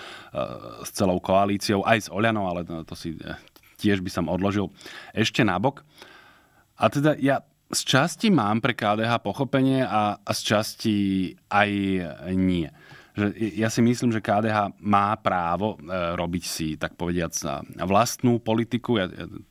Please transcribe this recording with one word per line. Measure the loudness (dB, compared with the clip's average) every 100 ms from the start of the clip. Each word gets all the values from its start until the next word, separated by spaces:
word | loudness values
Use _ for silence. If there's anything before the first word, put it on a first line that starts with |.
| -18 -18 -10 -8 -8 -10 -14 -14
s | -12
celou | 0 2 2
koalíciou, | 4 4 4 0 0 0 4
aj | 2 2
s |
Oľanou, | 0 0 0 -2
ale | -4 -6
to, | -10
to | -10 -10
si, | -10 -10
e, | -12 -14 -16 -20 _ -2
tiež | 0 0
by | 0
som | -4 -2
odložil | 0 0 0 -4 -8 -20 -18 -8 0
ešte | 0 2
nabok. | 2 2 0 -2 -20 -20 -20 -20 -20 _ _ _ _ 0
A | 0
teda | 2 0 2
ja | 0 0 _ _ -8
z | -6
časti | 0 2 2 0 2
mám | 4 4 2
pre | 0 0
K | 0 2
D |
H | 2 0
pochopenie | -2 -4 0 2 2 2
a, | 0 0 0 -2
a | -6
z | -4
časti | 2 2 0 -2 0 2 2 0 -2 -6 -2
aj | 2 2 2 0 -2 -4 -10 -4 0
nie. | 2 2 -2 -8 -20 -20 -12
Že | -2 -2 -2
ja | -4 0 0
si | 2
myslím, | 2 2 0 0
že |
K | 0 0
D | 2
H | 0 -2 -4
má | 0 2 2 0
právo, | 0 0 0 -2 -2 -6
e, | -8 -4 -4 -2
robiť | -2 -4 -6
si, | -6 -6 -4
tak | -8 -6
povediac, | -4 -2 -4 -6 -6 -8 -10 -8
vlastnú | 2 2 2 2 2 2
politiku. | 2 0 0 -4 0 0
Ja, | 0
ja | -6 -12 -12 -4